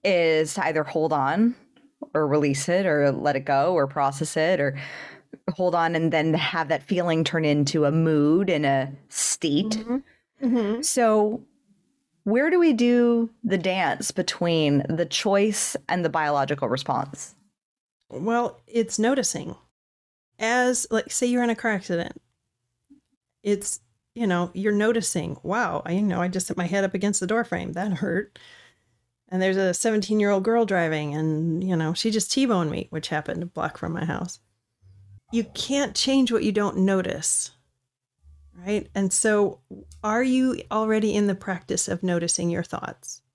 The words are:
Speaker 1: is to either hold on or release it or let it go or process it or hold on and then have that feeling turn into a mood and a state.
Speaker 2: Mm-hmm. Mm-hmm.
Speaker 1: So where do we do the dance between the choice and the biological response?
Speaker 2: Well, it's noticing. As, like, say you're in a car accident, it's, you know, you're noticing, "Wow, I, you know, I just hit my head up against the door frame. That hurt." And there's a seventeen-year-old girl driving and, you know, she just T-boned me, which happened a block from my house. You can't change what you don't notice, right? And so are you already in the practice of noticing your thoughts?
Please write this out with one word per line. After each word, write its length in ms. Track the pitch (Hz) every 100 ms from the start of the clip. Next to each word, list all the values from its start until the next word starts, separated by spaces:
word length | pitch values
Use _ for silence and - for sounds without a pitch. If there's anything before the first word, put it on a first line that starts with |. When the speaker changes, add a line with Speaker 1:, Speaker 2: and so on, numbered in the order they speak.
Speaker 1:
is 500 | 196 180 165 156 156
to 120 | - 160
either 180 | 156
hold 280 | 147 165 156
on 420 | 151 135 170 233 247 _ _ _ _ -
or 120 | 151 151
release 420 | 151 147 139 -
it 180 | 180 190
or 240 | 147 143
let 240 | 139 147 135
it 80 |
go 300 | 139 139 156
or 120 | 180 135
process 500 | 151 139 139 156 165
it 240 | 156 180
or 180 | 143 139 139 - - - _ - -
hold 240 | 175 180
on 200 | 170 165
and 180 | 165 165
then 220 | 160 160
have 340 | 160 147 170 151
that 140 | 156
feeling 420 | - 180 175 160
turn 200 | 165 170
into 400 | 156 147 143 156
a 80 | 143
mood 580 | 160 165 156 147 165 196
and 160 | 160 147
a 260 | 139 131 139 _
state. 600 | - - - 165 143 208
Speaker 2:
Mm-hmm. 760 | 220 220 254 - _ _ _ 262
Mm-hmm. 360 | 240 208 233
Speaker 1:
So 600 | 302 - 233 214 214 233 - _ _ _ _ _ _ _
where 260 | - 226 302
do 80 | 359
we 140 | 339
do 580 | 226 240 240 240 233 226 _
the 160 | 226 185
dance 520 | 175 185 165 - -
between 760 | - 175 - 175 165 151 143 135
the 180 | 160 170
choice 720 | - 208 196 214 208 - - -
and 160 | 180
the 60 | 165
biological 580 | 160 151 147 135 143 123
response? 680 | 127 - 123 139 - - _ _ _ _ _ _ _ _
Speaker 2:
Well, 500 | 127 190 233 240 - _
it's 320 | 233 226 -
noticing. 580 | 226 277 202 - - - _ _ _ _ _ _ _ _
As, 480 | 220 247 247 247 -
like, 200 | 220 -
say 160 | - 247
you're 160 | 247
in 80 | 240
a 60 | 226
car 140 | 233
accident, 500 | 202 - 170 - - _ _ _ _ _ _ _ 285 _ _ _ _
it's, 380 | 208 196 - - _ _ _
you 120 | - 226
know, 240 | 175 175
you're 180 | 185 208
noticing, 680 | 202 214 233 190 175 165 -
"Wow, 400 | - 208 220 - -
I, 60 |
you 100 | 180
know, 180 | 208 180
I 80 | 175
just 200 | 185 -
hit 80 | 175
my 100 | 175
head 180 | 202
up 100 | 190
against 260 | 185 202 196
the 60 | 185
door 180 | 226
frame. 280 | 233 - -
That 220 | - 202
hurt." 440 | 175 160 123 - - - - - _ _ _ _ _ _
And 80 | 185
there's 160 | 185 190
a 160 | 190
seventeen-year-old 720 | 180 226 214 202 214 202 196
girl 220 | 190 233 220
driving 480 | 190 165 156 151
and, 500 | 147 156 156 165 160
you 100 | 190
know, 200 | 175 160
she 160 | 170 226
just 200 | 220 -
T-boned 400 | - 269 196 156
me, 180 | - -
which 180 | 156 -
happened 340 | 156 - 170
a 40 | 175
block 320 | - 160 -
from 140 | 170
my 120 | 165
house. 360 | 165 - 175 - _ _ _ _ _ - - - _
You 120 | 233
can't 520 | 226 - - 277 269 -
change 340 | - 269 247
what 140 | 233
you 80 | 214
don't 240 | 208 208 -
notice, 760 | 190 190 180 - - - - _ _ _ _ _ _ _ - - -
right? 360 | 175 180 208 -
And 160 | 196 196
so 500 | - 220 208 196 - _ 190 - -
are 180 | 208 220
you 380 | 262 254 262 - -
already 440 | 208 220 220 214
in 140 | 208 208
the 60 |
practice 540 | 190 - 180 - 160 -
of 140 | 180
noticing 480 | 185 175 170 - 175
your 120 | 170
thoughts? 600 | 170 - - - - - _